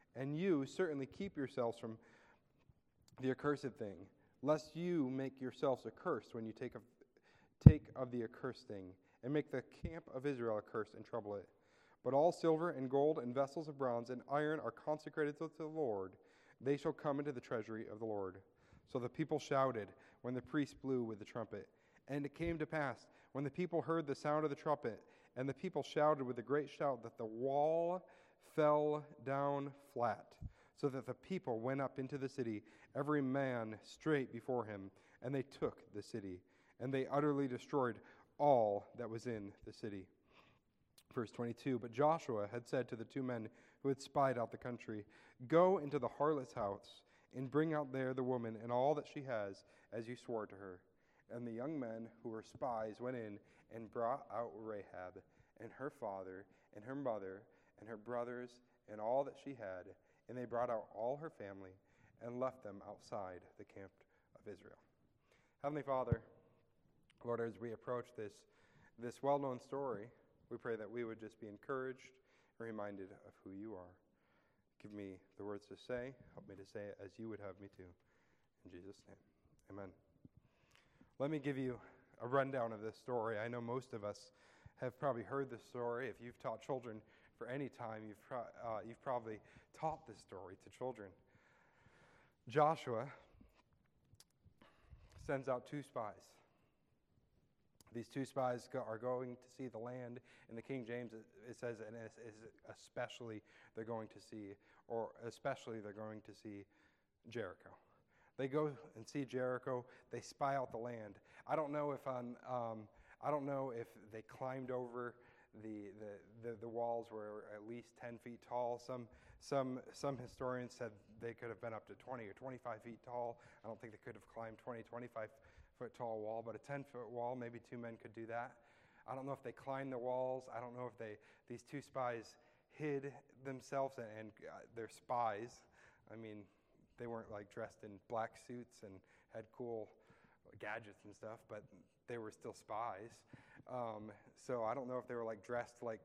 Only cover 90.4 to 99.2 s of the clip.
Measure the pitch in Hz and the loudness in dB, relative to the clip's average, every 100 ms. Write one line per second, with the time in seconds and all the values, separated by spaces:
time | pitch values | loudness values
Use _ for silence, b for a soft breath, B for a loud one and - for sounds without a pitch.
90.4 | 92 95 - - 127 113 98 92 - B | -10 -14 -16 -4 -4 -4 -10 -14 -20 B
91.4 | B B B B B B B B B B | B B B B B B B B B B
92.4 | - 131 151 160 - 113 135 B B B | 0 6 6 6 0 -2 -4 B B B
93.4 | B B _ _ _ _ _ - - _ | B B _ _ _ _ _ -20 -20 _
94.4 | - - B B B B B - - 139 | -20 -20 B B B B B -12 -2 0
95.4 | 131 123 120 147 135 123 107 95 - - | 2 -2 0 -8 -6 -6 -6 -8 -18 -20
96.4 | _ b b b b _ _ _ _ _ | _ b b b b _ _ _ _ _
97.4 | _ _ _ _ - 113 110 139 131 139 | _ _ _ _ -12 -10 -6 -4 -2 2
98.4 | 127 123 - 135 107 110 123 127 | 2 2 -2 -4 -2 -2 0 0